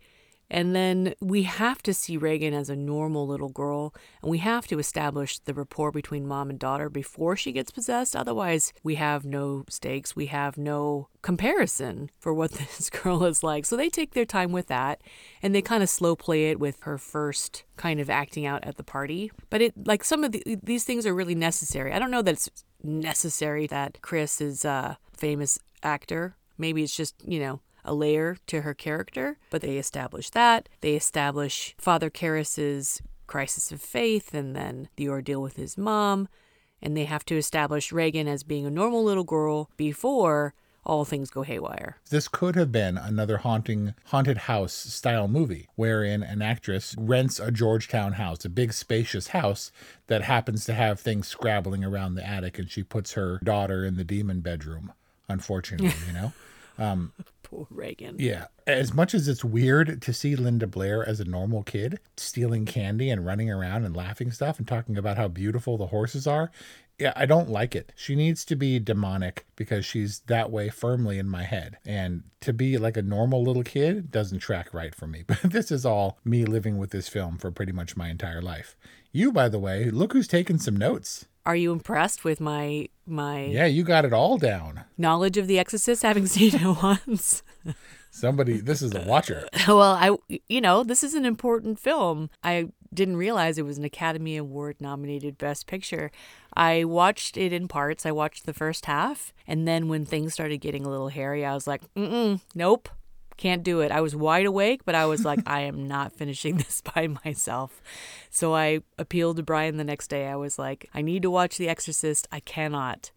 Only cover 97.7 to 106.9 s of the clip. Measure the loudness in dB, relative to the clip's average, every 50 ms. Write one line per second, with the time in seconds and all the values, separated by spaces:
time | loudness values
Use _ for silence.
97.7 | -2 -2 0 0 -2 -2 -2 -2 0 0 0 -2 -2 -6 -10 -10 -6 -4 -2 -2
98.7 | -2 -4 -2 0 2 2 2 0 0 -4 -10 -14 -16 -18 _ -4 -2 0 2 2
99.7 | 2 2 2 0 0 -2 -2 -2 -2 -2 -2 -4 -4 -4 -4 -4 -4 -4 -4 -4
100.7 | -4 -4 -4 -4 -4 -4 -4 -6 -6 -4 -4 -2 -2 -2 -2 -2 -2 -2 -2 -4
101.7 | -4 -6 -6 -8 _ -4 -4 -2 0 2 2 2 2 0 -4 _ -4 2 6 6
102.7 | 6 6 4 -4 -16 -16 -16 -18 -20 -20 -20 -20 -14 -4 0 0 0 2 2 2
103.7 | 4 4 4 4 4 2 2 2 0 0 2 4 4 4 4 4 4 4 4 4
104.7 | 2 0 0 0 2 2 4 2 2 2 0 2 0 0 0 0 -2 -2 -2 -2
105.7 | -4 -6 -6 -4 -4 -4 -4 -4 -6 -8 -8 -6 -6 -4 -4 -2 0 0 0 -2
106.7 | -4 -6 -8 -4